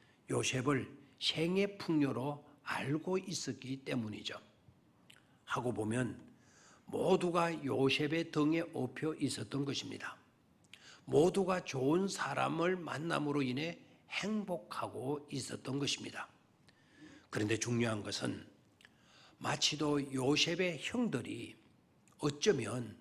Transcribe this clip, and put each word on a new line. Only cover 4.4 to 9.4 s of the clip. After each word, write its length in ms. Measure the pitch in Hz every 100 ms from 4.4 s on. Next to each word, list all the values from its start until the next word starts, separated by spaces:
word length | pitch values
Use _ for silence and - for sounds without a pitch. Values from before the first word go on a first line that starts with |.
| - - - - _ _ - - - _
하고 300 | - 135 123
보면 440 | 104 107 120 123 - - - - - - - -
모두가 800 | 117 147 190 180 170 170 156 139
요셉의 680 | 123 139 139 151 165 165
등에 320 | 151 151 165 -
업혀 400 | - 123 - 156 156
있었던 500 | 135 -